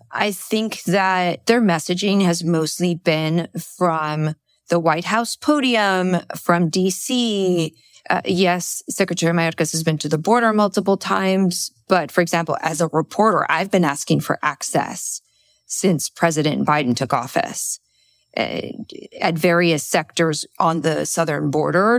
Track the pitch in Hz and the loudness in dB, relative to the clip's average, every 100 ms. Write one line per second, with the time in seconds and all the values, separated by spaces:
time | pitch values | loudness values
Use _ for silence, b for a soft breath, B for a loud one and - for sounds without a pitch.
0 | - - 208 185 - 220 220 - - 196 | -6 -2 -2 -2 -2 -2 -2 -4 0 2
1 | 190 185 180 - - 240 208 165 - 180 | 2 2 0 -2 2 4 4 2 -2 -2
2 | 202 196 180 170 170 165 156 - 180 170 | 0 2 2 2 0 0 0 0 -2 0
3 | 175 156 156 165 165 170 - - 180 160 | 0 0 0 0 -2 -10 -12 -2 0 0
4 | 151 151 156 156 _ _ - 170 165 160 | -2 -2 -2 -4 _ _ -2 0 2 0
5 | 175 220 233 - - 294 262 226 202 185 | 0 -2 -2 -4 2 2 4 2 2 2
6 | 185 175 - - - 175 165 185 185 180 | 2 0 -4 -8 0 2 2 2 0 -2
7 | - 254 233 202 185 175 160 b b b | -4 0 0 0 0 0 -2 b b b
8 | - 180 - 180 180 180 - - - - | -2 -2 0 2 2 2 -2 -8 -8 -4
9 | 190 175 165 170 165 - 151 165 160 151 | -2 0 0 2 0 0 -4 -2 -2 -2
10 | 151 156 180 240 226 214 202 202 190 196 | -2 -2 2 2 4 2 2 2 0 0
11 | 185 190 190 190 185 - - _ - 185 | 0 0 2 2 2 0 -8 _ 0 0
12 | 147 - 170 170 160 - 160 156 160 156 | 2 0 2 0 0 -2 -2 -2 0 0
13 | 151 - 220 160 - 160 196 190 156 143 | -2 2 2 2 0 0 2 2 2 -2
14 | - 147 - - 151 143 - - - 185 | 0 0 0 -2 -2 -4 -2 -2 -2 -8
15 | - - _ _ _ _ - - 190 151 | -10 -10 _ _ _ _ -12 -2 0 0
16 | - - 170 156 147 135 139 151 123 120 | -2 -2 0 2 0 0 0 0 0 -2
17 | 127 131 127 - - - - - _ _ | -2 -2 -2 -4 -4 -6 -8 -10 _ _
18 | _ _ _ - - - - - - - | _ _ _ -6 -4 -6 -8 -12 -16 -16
19 | - - 170 165 180 170 175 147 - 175 | -16 -4 -2 0 2 4 2 0 0 -2
20 | 151 - 165 151 - - 165 165 156 151 | -2 -2 0 -2 -8 -2 0 0 -2 -2
21 | 151 - 165 143 147 151 147 170 214 | -2 -2 -2 -2 -2 0 0 2 2